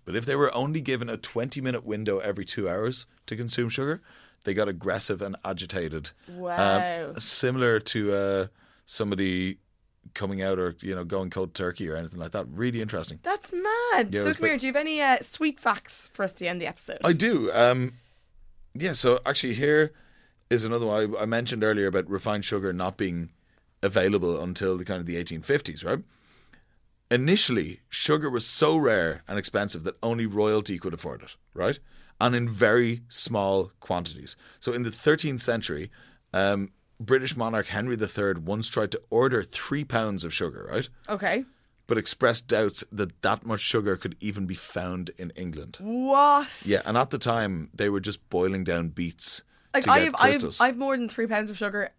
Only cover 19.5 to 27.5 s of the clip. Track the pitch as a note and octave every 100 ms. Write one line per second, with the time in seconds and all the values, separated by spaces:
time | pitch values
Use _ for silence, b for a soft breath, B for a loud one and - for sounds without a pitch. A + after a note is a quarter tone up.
19.5 | A#2 D3 D3+ D#3 - b b b b b
20.5 | A#2+ A2 A#2 A2 G#2 G#2+ G#2 A2 A#2 A#2+
21.5 | A2+ G#2+ G#2+ G2 F#2+ F2 G2 A2 G#2 G2
22.5 | G#2 F#2+ F2+ F#2 - F#2+ E2+ E2 _ _
23.5 | _ _ _ G2 F#2+ F#2 G2+ F2 D#2+ F2+
24.5 | F2+ F#2+ F#2 F#2 F#2 E2+ E2+ F2 D#2+ D#2+
25.5 | C#3+ - D2 E2+ C#3+ - b b b b
26.5 | b b b b _ - B2 C#3+ G#3 -